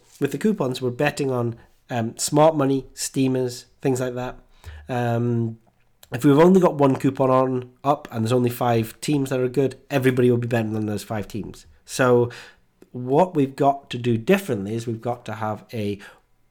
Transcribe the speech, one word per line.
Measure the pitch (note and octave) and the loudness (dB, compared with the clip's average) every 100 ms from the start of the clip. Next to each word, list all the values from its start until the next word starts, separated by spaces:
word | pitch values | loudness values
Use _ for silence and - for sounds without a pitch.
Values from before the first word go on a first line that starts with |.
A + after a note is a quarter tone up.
| _ - | _ -6
with | C#3 | -4
the | C#3+ | -2
coupons, | G#3+ G#3+ C3+ B2+ | -2 0 -2 -4
we're | B2+ | -6
betting | B2 D3 - C#3 | -2 -2 -2 -4
on, | B2 A#2 A#2 - _ - | -2 -4 -6 -18 _ -8
um, | B2 A2+ - | -4 -4 -6
smart | - D3 D#3 D#3 | 0 4 6 4
money, | C3+ C3+ - | 0 0 -4
steamers, | - - C3+ C3 B2+ B2+ A#2+ - _ | -12 -6 -2 0 0 -2 -6 -18 _
things | C#3+ B2+ | -2 -2
like | B2+ | -4
that. | B2 B2+ - _ _ - - - | -6 -10 -12 _ _ -20 -16 -6
Um, | B2 A#2+ A#2 A#2+ A#2 A2+ A2+ _ _ _ _ - | -4 -2 0 0 -2 -2 -6 _ _ _ _ -14
if | A#2+ D3 | 0 4
we've | C#3 | 6
only | F3 F#3+ | 8 6
got | F3 D3 | 4 4
one | C#3 B2+ | 2 2
coupon | C#3 C3 C3+ | 0 2 2
on | C3 C3 B2+ B2 _ | 4 2 -2 -8 _
up | C#3 D3 - | -2 -2 -2
and | A#2 | -4
there's | A2 | 0
only | B2+ B2 | 2 0
five | A#2+ B2 A#2 A2+ - | 0 0 0 -2 -6
teams | - D3 C3+ | -2 -2 0
that | C3 | -2
are | B2+ | -2
good, | B2+ C3 - - | 0 0 -2 -6
everybody | C#3+ C3 B2+ B2 | 0 2 4 2
will | A#2+ | 2
be | A#2+ | 0
betting | A#2+ A2 A2 | -2 -2 -4
on | G#2+ | -4
those | G#2 | -6
five | - A2 F#2+ | -6 -8 -8
teams. | A2 E2+ - - _ - | -10 -12 -14 -20 _ -10
So | - B2+ A#2+ A#2+ - - _ _ _ _ | 0 4 4 2 -4 -20 _ _ _ _
what | B2 B2 C#3 F#3 D#3 | -10 0 2 2 0
we've | C3+ C#3 | -2 0
got | C#3 C#3 - | 0 0 -6
to | B2 | -6
do | A#2+ A2+ | -2 0
differently | A2+ G3 G3 G#2+ G2 | 2 0 0 -6 -4
is | A2+ A#2+ | -6 -6
we've | A2+ | -8
got | B2 A#2+ - | -6 -8 -10
to | G#2+ | -8
have | A2 G#2 - | -6 -8 -10
a | A#2 G#2 G2 - - _ _ _ | -6 -6 -6 -12 -20 _ _ _